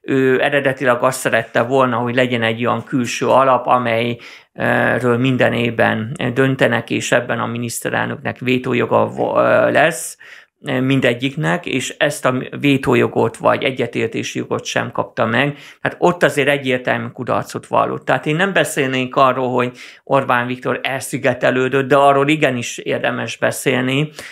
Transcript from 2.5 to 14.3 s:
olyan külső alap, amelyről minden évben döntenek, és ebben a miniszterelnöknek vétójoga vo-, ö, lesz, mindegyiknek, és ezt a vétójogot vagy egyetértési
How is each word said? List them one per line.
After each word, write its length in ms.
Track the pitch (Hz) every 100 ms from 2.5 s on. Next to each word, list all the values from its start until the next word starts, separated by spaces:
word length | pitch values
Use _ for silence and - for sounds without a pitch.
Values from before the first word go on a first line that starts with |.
| 113 117
olyan 180 | 113
külső 420 | - 139 120 - 120
alap, 380 | 120 135 131 139
amelyről 1500 | 127 120 113 120 120 - - _ - 120 120 120 120 123 120
minden 340 | 131 123 120
évben 640 | 117 120 113 107 110 113 151 127
döntenek, 560 | 120 135 131 123 113 -
és 220 | 120 -
ebben 260 | 123 120 117
a 80 | 113
miniszterelnöknek 920 | 117 120 - 135 117 117 117 123 -
vétójoga 680 | 123 127 131 120 117 113 113
vo-, 320 | 127 123 113
ö, 320 | 123 117 120
lesz, 460 | 120 156 165 - - - - - _ 143 131
mindegyiknek, 880 | 131 135 123 120 135 147 156 175 -
és 280 | 131 - -
ezt 260 | 147 147
a 100 | 135 127 - 131
vétójogot 760 | 139 135 135 123 117 120 113 -
vagy 260 | 113 113
egyetértési 760 | 123 123 117 120 113 127 117